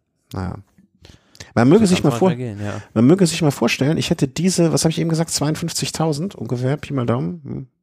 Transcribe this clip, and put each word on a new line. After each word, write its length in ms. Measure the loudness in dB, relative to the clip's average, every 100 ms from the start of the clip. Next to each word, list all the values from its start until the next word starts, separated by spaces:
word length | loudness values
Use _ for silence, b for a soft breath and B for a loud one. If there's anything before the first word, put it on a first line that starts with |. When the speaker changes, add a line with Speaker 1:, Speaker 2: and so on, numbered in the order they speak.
| _ _ _
Speaker 1:
Naja. 240 | -8 -8 -10 -16 _ _ _ -20 B B B B
Man 140 | 2 6
möge 180 | 6 6
Speaker 2:
So 80 |
Speaker 1:
sich 80 | 2
Speaker 2:
kann's 120 | 2
Speaker 1:
mal 40 | 2
vor-, 100 | 0
Speaker 2:
manchmal 240 | 0 -6
gehen, 100 | -8
ja. 180 | -8 -8 B
Speaker 1:
man 120 | 4 6
möge 200 | 6 4
sich 160 | 2
mal 80 | 0
vorstellen, 440 | 0 -2 0 0 0
ich 140 | -2
hätte 160 | -2 -2
diese, 440 | 0 -2 2 2
was 120 | 2
habe 60 | 0
ich 100 | 0
eben 100 | -2
gesagt, 200 | -2 -2
zweiundfünfzigtausend 1040 | -2 -2 -2 -6 -6 -6 -4 -2 -2 -6
ungefähr, 420 | -8 -8 -4 -2 -4
Pi 160 | -4
mal 140 | -4 -2
Daumen, 340 | -2 -4 -8
hm, 220 | -10 -12 -12 _